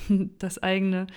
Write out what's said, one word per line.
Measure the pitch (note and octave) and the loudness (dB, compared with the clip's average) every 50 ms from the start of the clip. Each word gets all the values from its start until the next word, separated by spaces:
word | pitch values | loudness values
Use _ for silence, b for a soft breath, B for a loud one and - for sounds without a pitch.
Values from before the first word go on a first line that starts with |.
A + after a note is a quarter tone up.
| - - | 0 2
<laughs> | G3+ F#3+ F#3+ F#3+ - - | 2 2 2 -2 -6 -8
das | - F#3 F3 - | -8 -8 -6 -4
eigene | - F#3 F#3+ F#3+ F#3+ F#3+ F#3 F#3 F#3+ F#3 B | -2 0 2 2 2 2 0 0 -2 -6 B